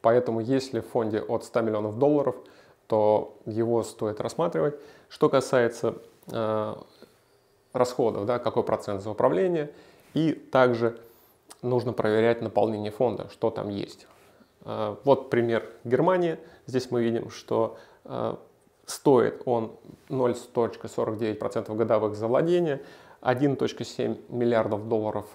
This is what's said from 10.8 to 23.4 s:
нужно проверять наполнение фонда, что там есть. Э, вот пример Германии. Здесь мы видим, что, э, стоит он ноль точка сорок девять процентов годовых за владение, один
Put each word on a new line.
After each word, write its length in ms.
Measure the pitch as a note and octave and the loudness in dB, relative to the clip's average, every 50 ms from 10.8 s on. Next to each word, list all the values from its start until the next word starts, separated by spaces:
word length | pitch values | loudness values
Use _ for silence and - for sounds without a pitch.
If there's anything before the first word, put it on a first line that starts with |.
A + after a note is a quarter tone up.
| A#2 A2+ A2+ - - - - _ _ _ _ _ _ _ - _ - | 0 0 -2 -4 -16 -20 -20 _ _ _ _ _ _ _ -20 _ -4
нужно 320 | B2 B2+ B2 A2 A#2+ A2+ | 0 0 0 0 -2 -4
проверять 480 | - - A2 G#2+ A2 A2+ A#2 A#2+ A#2 A2+ | -2 0 2 4 4 4 4 2 2 -2
наполнение 480 | A2 G2 G#2 G#2+ A2 A2 G#2 G#2 G#2+ | -2 0 2 2 2 0 -2 -4 -6
фонда, 380 | - - C3 A#2+ G#2 - - - | -2 0 0 0 0 -2 -8 -12
что 200 | - - - A2+ | -10 -2 -2 -2
там 180 | A2 A2+ G#2 G#2 | -2 -2 -6 -4
есть. 380 | G2+ G2 - - - - - - - - _ - _ _ - _ _ _ - | -4 -6 -6 -8 -12 -20 -20 -20 -20 -20 _ -20 _ _ -20 _ _ _ -14
Э, 320 | - A2 A2 A2 G#2+ G#2 - - | -10 -6 -6 -4 -6 -6 -4 4
вот 260 | C#3 C3+ C3 - - | 4 4 4 4 0
пример 340 | - A#2+ A#2 A#2 A2+ A2 - - - - - | 2 2 2 2 2 0 -2 -4 -16 -14 -4
Германии. 540 | A#2+ A#2+ B2+ D3+ F3+ F#3 F3+ F3 E3+ D#3+ D#3+ - - - - _ | 0 2 4 4 4 4 2 2 0 -2 -4 -10 -20 -20 -20 _
Здесь 240 | - B2 C3 B2 - | -4 -4 -4 -2 -2
мы 120 | B2 B2 A#2 | -2 0 0
видим, 280 | A#2 A2+ A#2 - A2 | 0 0 -2 -4 -6
что, 480 | - - - - A#2 A2+ A2+ A2 - - - - - _ _ | -12 -16 -8 -2 0 0 0 0 -2 -10 -20 -20 -20 _ _
э, 300 | - C3 A#2+ A#2 A2+ - - - - _ _ _ _ _ _ _ | -10 -8 -4 -4 -4 -4 -6 -12 -20 _ _ _ _ _ _ _
стоит 580 | - - - - D3+ C#3 B2 A2 A2 - - - | -14 -14 -2 4 6 6 6 6 4 0 -4 -6
он 260 | - B2 A#2 A2 A2 - - _ - - - _ - | -4 -2 -2 -4 -6 -10 -16 _ -20 -20 -20 _ -8
ноль 240 | D#3 C3 B2+ B2 A#2+ | -4 0 0 0 0
точка 540 | - - - - - A#2 A2+ A2 - - G#2 | -2 -8 -8 -2 -2 -2 -2 -2 -8 -16 -10
сорок 280 | - - A#2 A2+ A2 | -4 -4 -4 -4 -2
девять 220 | G#2+ A#2 A2 G#2+ G#2 | -4 -2 -4 -4 -4
процентов 380 | A2 G#2+ - A#2 A2 - G#2+ | -6 -4 -4 -4 -6 -4 -4
годовых 380 | G#2+ A2+ A2 A#2 G#2+ G#2+ G#2+ G2+ | -4 0 2 2 2 2 0 -4
за 120 | G#2 A2 | -4 -2
владение, 560 | A2+ B2 C3+ D#3 E3 F3 F3 F3 D#3+ C#3+ C3+ - - - - - - - _ - | 0 2 2 2 2 2 2 2 0 -2 -4 -8 -16 -20 -20 -20 -20 -20 _ -2
один 340 | B2 B2+ A#2+ | -2 0 2